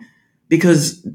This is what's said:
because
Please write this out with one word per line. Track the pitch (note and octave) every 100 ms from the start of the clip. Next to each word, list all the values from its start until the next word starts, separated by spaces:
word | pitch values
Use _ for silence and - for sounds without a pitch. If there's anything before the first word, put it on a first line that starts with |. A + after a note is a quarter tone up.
| - _ _ _ _
because | D#3+ F3 D#3+ - - -